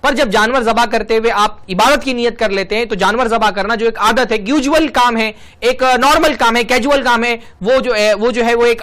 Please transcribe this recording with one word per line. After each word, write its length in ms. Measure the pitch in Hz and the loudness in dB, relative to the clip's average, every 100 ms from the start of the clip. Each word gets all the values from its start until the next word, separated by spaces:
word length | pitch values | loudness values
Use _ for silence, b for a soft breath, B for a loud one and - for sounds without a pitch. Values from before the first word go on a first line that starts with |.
पर 120 | 269 | -2
जब 140 | 277 262 | -2 0
जानवर 340 | 208 220 262 | 2 2 0
ज़बा 240 | 226 226 233 | 0 0 0
करते 300 | 226 214 220 | -2 0 0
हुए 140 | 226 | 0
आप 360 | 202 214 - - | 0 -2 -2 -6
इबादत 320 | 185 233 294 | 0 2 2
की 120 | 269 | 0
नियत 240 | 247 240 226 | -2 -2 -2
कर 120 | 220 | -2
लेते 260 | 196 190 226 | -2 -2 -4
हैं, 100 | 233 | -4
तो 80 | 208 | -2
जानवर 320 | 190 226 247 | 0 0 0
ज़बा 220 | 226 214 | 0 0
करना 260 | 196 196 226 | -2 -4 -2
जो 100 | 226 | -2
एक 120 | 220 | 0
आदत 340 | 208 233 247 | 0 0 0
है, 160 | 220 196 | -2 -2
यूजुअल 400 | 294 269 311 311 | -2 0 0 0
काम 280 | 254 240 226 | 2 0 0
है, 180 | 220 B B B | -4 B B B
एक 200 | 233 254 | -2 0
नॉर्मल 520 | 254 254 269 311 302 | 0 2 2 4 2
काम 220 | 254 240 233 | 2 0 0
है, 80 | |
कैजुअल 380 | 233 247 254 277 | 0 -2 2 0
काम 220 | 247 233 | 2 0
है, 100 | 240 233 B B | 0 -4 B B
वो 180 | 190 262 | 0 0
जो 120 | 254 | 2
है, 220 | 220 214 | 0 0
वो 180 | 202 233 | 2 0
जो 120 | 233 | 0
है 100 | 233 | 0
वो 120 | 233 240 | 2 2
एक 160 | 226 | 0